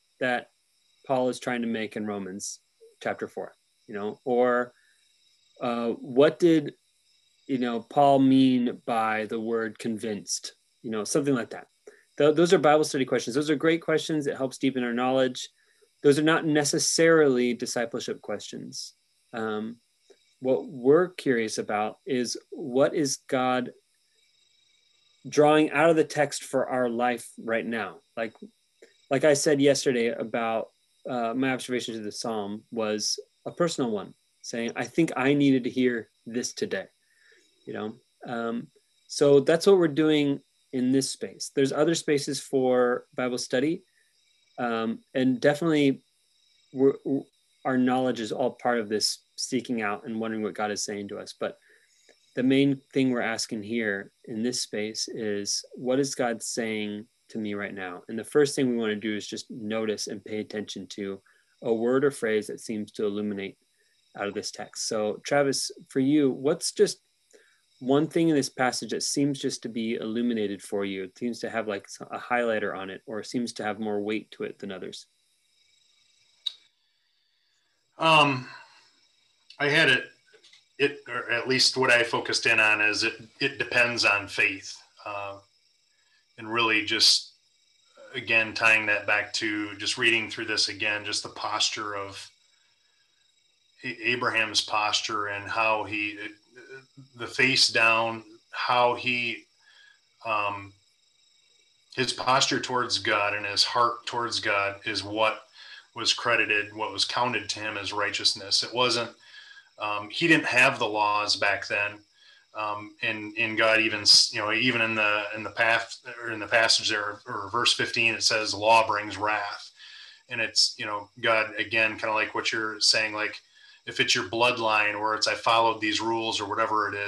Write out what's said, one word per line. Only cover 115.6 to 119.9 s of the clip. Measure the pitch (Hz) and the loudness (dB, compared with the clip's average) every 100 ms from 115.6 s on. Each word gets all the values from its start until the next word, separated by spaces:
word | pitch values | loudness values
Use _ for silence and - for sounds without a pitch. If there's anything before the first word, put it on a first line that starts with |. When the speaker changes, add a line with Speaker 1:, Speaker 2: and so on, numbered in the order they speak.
| 113 117 - - 127 117 | 2 2 -2 -12 -16 -12
Speaker 2:
or | 117 | -8
in | 107 | -8
the | 101 | 0
passage | 120 113 - 107 | 2 4 2 0
there, | 107 104 104 123 | -2 -4 -8 -10
or | 110 98 | -10 -4
verse | 117 117 | 0 2
fifteen, | - 117 120 113 | 2 0 0 0
it | 104 | 0
says, | - 110 104 | 0 0 -2
"Law | 98 107 113 110 | 2 6 6 6
brings | 104 104 95 | 0 -4 -2
wrath." | 104 107 101 - - - - | 0 0 -4 -8 -14 -20 -20